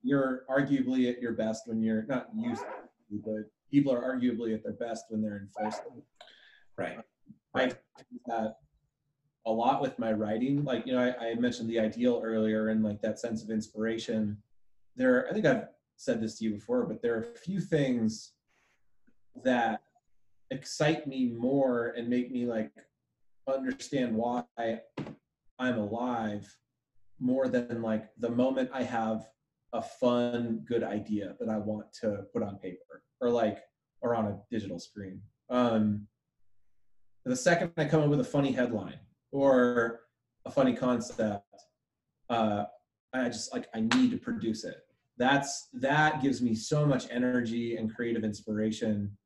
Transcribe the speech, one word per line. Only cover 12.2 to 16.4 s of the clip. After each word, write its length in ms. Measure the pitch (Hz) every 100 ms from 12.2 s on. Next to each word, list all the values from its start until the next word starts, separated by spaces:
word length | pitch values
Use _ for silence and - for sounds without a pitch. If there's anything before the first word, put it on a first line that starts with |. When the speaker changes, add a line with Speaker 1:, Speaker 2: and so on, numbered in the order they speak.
Speaker 1:
earlier 460 | 113 110 110 107 110
and, 140 | 110
like, 180 | 107 104
that 160 | 110 107
sense 240 | 120 110
of 80 | 104
inspiration. 840 | 110 107 107 113 113 - 110 107 104 _ - - _ _ -
There, 300 | 127 123 -
I 40 |
think 140 | 202 156
I've 220 | 120 - _ _ _
said 240 | - 110
this 180 | 110
to 60 | -